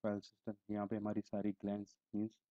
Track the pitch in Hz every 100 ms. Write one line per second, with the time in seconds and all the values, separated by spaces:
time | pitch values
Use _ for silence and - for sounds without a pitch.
0 | 110 101 - _ - 104 - 104 101 110
1 | 104 107 - 104 101 98 101 101 101 -
2 | _ 104 110 - _